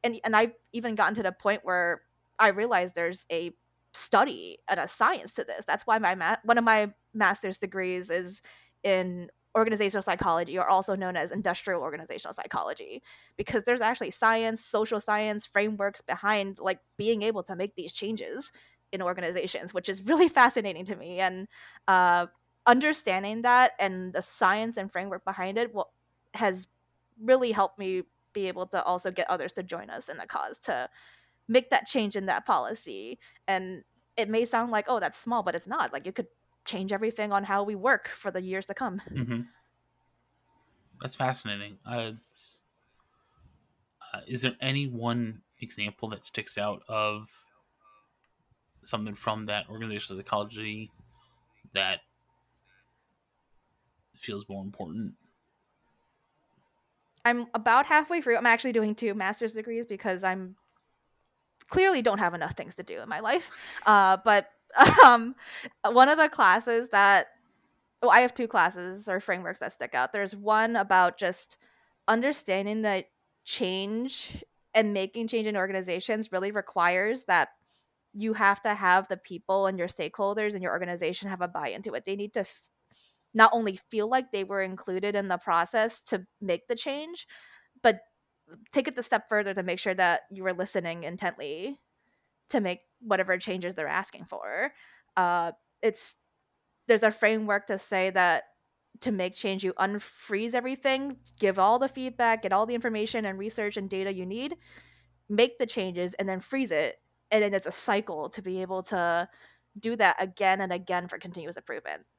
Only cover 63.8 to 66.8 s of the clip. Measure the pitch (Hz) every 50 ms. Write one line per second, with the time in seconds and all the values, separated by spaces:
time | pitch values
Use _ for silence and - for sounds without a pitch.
63.8 | - 208 214 202 196 190 190 190 - 226 208 202 202 - _ _ _ _ - -
64.8 | 269 - - - - 254 240 233 226 240 262 _ - - - - - 247 _ _
65.8 | - 208 233 247 262 277 302 320 311 302 302 - 226 190 180 226 233 247 233 233